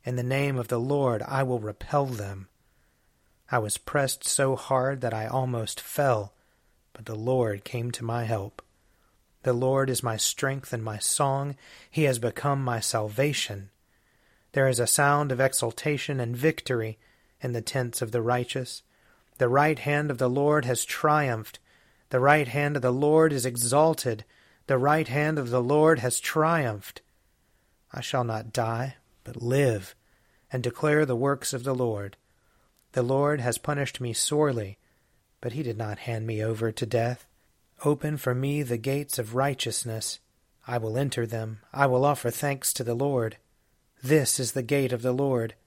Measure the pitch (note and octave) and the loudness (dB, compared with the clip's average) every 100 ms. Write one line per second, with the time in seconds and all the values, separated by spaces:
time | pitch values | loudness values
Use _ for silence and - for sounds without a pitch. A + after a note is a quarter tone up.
0 | - B2 B2 C3+ C#3+ C3 A2+ A#2+ B2+ C#3+ | -4 -4 0 0 0 -2 -2 -2 0 2
1 | C3 A2 - C3+ C3 B2 G#2+ - - D3 | 2 0 -2 -2 0 -2 -4 -10 -2 0
2 | C#3 A#2 G2 F#2+ F#2+ _ _ _ _ _ | 0 -4 -8 -10 -14 _ _ _ _ _
3 | _ _ _ _ _ B2+ G#2 - - D3 | _ _ _ _ _ -2 0 -6 -2 0
4 | C3+ - - - C3+ C3 - C3 C3 C3+ | 0 -2 -2 0 2 0 0 0 0 -2
5 | A#2+ A2 A2 C3 B2+ A#2+ G#2+ - - - | -4 -4 -2 -2 -2 -4 -6 -8 -6 0
6 | C#3+ A2 G2+ _ _ _ _ _ _ - | 2 2 -2 _ _ _ _ _ _ -16
7 | A2 A2 A2+ C3 A2+ G2+ - A#2+ A#2+ - | -12 -6 0 2 2 -2 -6 -6 -6 -6
8 | A#2 A#2 A2+ G#2+ G2+ - _ _ _ _ | -6 -4 -2 -4 -4 -14 _ _ _ _
9 | _ _ _ _ C3 A#2+ C3 C3+ C3+ A#2+ | _ _ _ _ -2 2 2 2 2 0
10 | A#2+ A2 - - C3+ C3+ - A#2 A2 G#2+ | -2 -2 -2 0 -2 -4 -8 -8 -6 -4
11 | - - C#3 C3+ C#3+ C#3 - - - - | -4 0 0 0 -4 -8 -18 -20 -8 0
12 | D3 B2 A#2 - C#3+ C#3 B2+ A#2 - A#2 | 2 2 -2 -2 -2 0 0 -2 -2 -2
13 | G#2+ G#2+ C#3+ C3+ - G2+ G2 _ _ _ | -2 -2 0 0 -6 -8 -14 _ _ _
14 | _ _ _ _ _ C#3 C3+ A#2+ A#2+ - | _ _ _ _ _ 2 2 2 0 4
15 | C#3+ D3 D3 B2+ C3+ - A2+ - D3+ C#3+ | 4 4 0 2 2 2 -2 -2 -4 -2
16 | - C3+ A#2+ A#2+ D3+ D#3 - A#2+ A2 A2 | -4 -4 -4 0 0 0 -2 -2 -2 -8
17 | _ _ _ _ B2+ A#2 A2 C3+ B2 - | _ _ _ _ -4 -4 -2 -2 -2 -4
18 | A2+ A#2+ A2+ B2 B2 C3+ B2 - _ _ | -2 -2 2 0 0 -6 -6 -12 _ _
19 | _ _ _ - B2 C3+ D3+ C#3+ C#3+ D3 | _ _ _ 0 4 6 4 2 0 0
20 | D3+ B2+ B2+ C3 D3 D3+ B2+ B2 - - | 0 0 2 4 4 4 2 -2 -2 0
21 | D#3 D3+ C#3 A2+ G#2+ - _ _ _ _ | 4 4 2 -2 -6 -18 _ _ _ _
22 | _ C3 C#3 D3+ C3 C#3 C#3+ D3 B2+ B2+ | _ 4 6 6 4 0 0 2 0 2
23 | D3 D#3 D#3+ C#3 B2+ A#2+ A#2+ C3+ D#3+ D#3 | 4 6 6 4 -2 -2 2 4 4 2
24 | B2+ G#2+ - _ _ _ - C3 C#3 D#3 | -2 -4 -8 _ _ _ -2 2 4 2
25 | D3+ C#3 D3+ D#3 A#2+ B2+ B2 D3+ D#3 D3+ | 2 0 0 0 0 0 4 6 6 6
26 | B2+ - - D#3 D#3 E3 B2+ G#2 - - | 2 -2 -2 0 2 2 0 -4 -10 -20
27 | _ _ _ _ _ _ _ _ _ - | _ _ _ _ _ _ _ _ _ -10
28 | - C3+ A#2 A2 A2 B2 A2+ A2+ C3 - | -2 -2 0 -4 -4 -2 -2 -2 -6 -8
29 | _ _ - A#2 A#2+ C3+ C#3 G#2+ F#2 - | _ _ -16 -8 0 4 4 2 -6 -20
30 | _ _ _ _ _ C3 B2 - D3+ D3 | _ _ _ _ _ -4 -4 0 2 4
31 | D3 A#2+ C#3 C#3 - C3 B2+ B2+ A#2+ G#2 | 2 2 0 0 -4 -6 -4 -2 -2 -2
32 | G2+ - _ _ _ _ _ _ _ - | -8 -14 _ _ _ _ _ _ _ -2
33 | A#2+ C3+ D3 D3+ A#2+ A2+ - C#3+ C3+ - | 2 2 2 2 -2 -2 -2 -2 -4 -4
34 | A#2+ A2+ - D3+ D3+ A#2 G2+ G2 _ _ | -4 -2 0 2 2 0 -4 -10 _ _
35 | _ _ _ _ B2 B2 C3 G#2+ G#2+ G#2 | _ _ _ _ -8 -4 -6 -4 -6 -6
36 | - A2+ A2 G#2+ A2 A2 A2+ G#2+ A2 A#2 | -6 -4 -4 -2 -2 0 -2 -2 0 2
37 | A#2 B2 - _ _ _ _ _ D3+ D3 | 0 -2 -12 _ _ _ _ _ 0 0
38 | D3+ D3+ C3 B2 C#3 D3 C3 A#2+ B2 C#3 | -2 -2 -2 0 0 -2 -2 -2 0 -2
39 | C#3+ - A2 B2 C#3 C3 A#2+ - A#2+ A2 | -2 -6 -2 0 0 0 -4 -4 -4 -6
40 | - - _ _ _ _ - B2 A2 A#2 | -6 -10 _ _ _ _ -6 -4 -2 0
41 | C#3 B2 A#2 A2+ A2 A2 _ C#3 C#3 B2+ | 0 0 -2 -4 -6 -10 _ 0 2 4
42 | C#3+ C#3+ A#2+ - C#3+ C3+ - - A#2 A#2 | 4 2 -2 -2 -2 -2 -4 -2 -2 0
43 | C#3+ C3 A2 - _ _ _ _ _ _ | 0 0 -2 -6 _ _ _ _ _ _
44 | B2+ D#3 B2+ - B2 C#3 A#2+ C#3+ C3 A#2+ | 2 2 4 -2 -2 -4 0 0 2 0
45 | B2 B2+ C#3 B2 A2+ - | 0 0 2 0 -2 -8